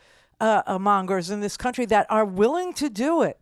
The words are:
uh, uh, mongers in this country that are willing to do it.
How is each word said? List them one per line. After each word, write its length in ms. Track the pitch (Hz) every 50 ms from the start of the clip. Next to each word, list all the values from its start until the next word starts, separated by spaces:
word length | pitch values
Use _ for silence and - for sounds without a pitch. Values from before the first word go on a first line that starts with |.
| _ _ _ _ _ _ _ _
uh, 220 | 226 220 220 196 -
uh, 120 | - 190 185
mongers 520 | 190 208 202 196 185 180 190 185 170 170
in 100 | 208 208
this 160 | 208 202 -
country 280 | - - 254 247 - 247
that 200 | 202 220 208 202 -
are 140 | 220 220 220
willing 480 | 202 185 180 208 233 302 349 359 359 339
to 140 | - 285 294
do 340 | 214 185 240 294 339 330 240
it. 160 | 165 - -